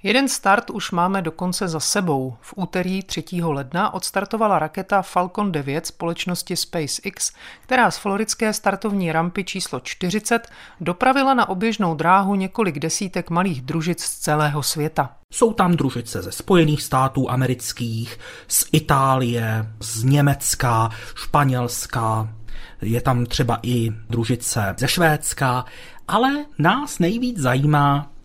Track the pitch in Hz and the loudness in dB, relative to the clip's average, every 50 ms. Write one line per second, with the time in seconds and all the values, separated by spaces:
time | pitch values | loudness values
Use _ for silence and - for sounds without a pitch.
0 | - 196 208 262 277 - - - - 196 196 226 233 - - 208 - - - 175 | 0 2 2 4 4 2 0 0 4 4 4 4 4 -2 -8 -8 -6 -2 0 0
1 | 175 185 196 196 180 160 156 - 180 180 175 - 196 180 160 156 - - - 208 | 2 2 2 0 -2 -4 -4 -4 -4 -4 -2 -2 -2 -2 -2 -2 -2 0 0 0
2 | 190 175 147 135 131 131 120 - - - - - 185 170 - 185 180 180 185 190 | 2 2 0 0 0 -4 -8 -12 -16 -16 -6 -6 -6 -2 -2 -2 -2 0 -2 -4
3 | 190 - - - 156 - 185 175 170 165 147 139 139 127 147 170 202 214 - 185 | -4 -6 -8 -8 -8 -6 -4 -2 0 0 0 -2 -4 -4 -2 0 0 0 -2 -4
4 | - - - 196 190 202 - 214 226 208 196 160 156 156 - - 190 - 208 196 | -6 -4 -2 -2 -2 -2 -2 0 2 4 4 2 2 0 -4 -6 -4 2 2 0
5 | 175 - - 180 180 185 180 - 208 202 165 147 139 139 139 160 170 - - - | 0 2 0 0 0 0 -2 -2 -2 0 0 -2 -2 -2 -4 -4 -4 -6 -8 -4
6 | 147 165 170 - - 180 180 - - - 185 156 - - - 175 151 135 - - | -4 -4 -4 -4 -4 -4 -4 -6 -4 -6 -4 -4 -4 -4 -4 -4 -2 -2 -4 -6
7 | - 202 - - - - - - - - - - - - 254 254 233 185 - - | -6 -8 -6 -4 -6 -6 -6 -8 -20 -20 -20 -20 -4 0 2 4 4 4 2 0
8 | - 208 196 202 220 214 - - 226 214 214 - - 208 196 190 - 220 202 202 | -4 -2 0 0 0 -2 -2 0 0 0 0 0 0 0 0 0 -2 -2 0 0
9 | 185 165 160 160 165 175 175 208 190 - - 190 - - - 127 - - - - | 0 2 2 0 0 0 -2 -4 -6 -6 -6 -6 -6 -6 -6 -8 -8 -8 -8 -4
10 | - 180 180 214 214 - 233 233 233 - - - - - - - 175 175 175 - | -2 -2 -2 -2 0 0 0 0 -2 -6 -20 -20 -20 -20 -14 -6 -4 -4 -2 2
11 | - 262 262 277 269 269 269 247 214 - 190 180 214 226 220 - 208 170 165 147 | 2 4 4 4 4 4 4 4 2 2 0 0 0 0 0 0 0 0 0 2
12 | 160 170 185 196 196 190 202 196 190 190 - - 220 185 143 - 147 165 - - | 4 6 6 6 6 4 2 0 0 -2 0 0 0 0 0 -2 -2 -2 -2 -2
13 | 208 185 - 190 175 - 165 170 185 196 165 127 127 131 - 165 156 175 170 - | -4 -4 -4 -6 -4 0 0 2 2 2 0 -2 -4 -4 -2 -2 0 -2 -2 -2
14 | - - - - - - 151 151 151 147 143 151 135 - - 160 147 156 - - | -4 -8 -8 -6 -2 0 2 2 2 2 0 0 -2 -2 -2 -2 -2 -2 0 0
15 | 139 123 - - _ _ - - 247 226 214 - 190 175 175 160 - 170 - - | -2 -2 -4 -18 _ _ 0 2 2 4 4 4 4 4 4 2 2 0 -2 -4
16 | - - - - 90 92 - - - - 196 175 160 151 151 139 - - - 131 | -8 -6 -8 -8 -8 -8 -10 -10 0 4 6 6 6 6 4 0 0 0 2 2
17 | 131 135 - 139 131 - 123 127 131 123 127 127 - - - - 120 117 113 113 | 2 2 0 0 -2 0 0 0 2 0 0 -2 -4 -10 -6 -6 -6 -4 -4 -6
18 | 117 - - - - - - - - - - - - - - 156 - - 147 135 | -6 -8 -10 -14 -16 -16 -18 -18 -10 -2 -2 -2 0 2 2 2 4 4 2 4
19 | 135 135 131 131 131 120 117 117 113 110 113 113 110 110 110 - - - - 113 | 4 4 4 2 2 0 0 -2 -2 -2 -2 -2 -4 -6 -8 -10 -10 -8 -6 0
20 | 113 131 139 143 143 143 139 - - - - - - 123 117 113 113 113 110 - | 2 4 4 6 6 4 2 2 0 -4 -2 0 0 2 2 2 2 0 -2 -8
21 | - - - - - - - 147 143 135 127 123 123 120 - - - - - 127 | -14 -14 -12 -10 -8 0 2 2 2 4 2 0 -2 -2 -4 -6 -8 -6 -4 -2
22 | 113 113 110 110 110 110 - - - - - - - - - - - 101 113 123 | 0 0 0 0 -2 -4 -8 -12 -10 -8 -8 -8 -8 -10 -10 -8 -4 -2 -2 0
23 | - 139 127 120 120 120 - - 135 107 - - - 117 123 120 113 113 110 - | 2 2 2 0 0 -2 0 0 0 0 0 -2 -2 0 0 2 0 0 -2 -6
24 | - - 113 120 117 107 127 - - - - 120 104 98 95 - 131 131 - 190 | -8 -4 -2 -2 0 0 -2 -2 -2 -4 -2 -2 -2 -2 -2 -2 -2 0 2 4
25 | 175 160 156 143 - - - - 143 127 123 127 123 - - - - - - - | 4 4 4 2 -2 -6 -4 0 0 0 0 -2 -4 -6 -14 -18 -18 -18 -18 -16
26 | - - 185 208 247 262 285 294 294 294 - - 143 170 202 262 294 285 - - | -8 -2 0 2 2 2 2 0 -4 -8 -4 2 2 4 4 2 -2 -6 -2 0
27 | 170 170 214 233 254 247 240 180 135 127 123 135 139 151 151 147 143 143 139 143 | 0 2 2 0 -2 -4 -2 0 0 2 2 4 4 4 4 4 4 4 4 2
28 | 147 - - - | 0 -6 -14 -18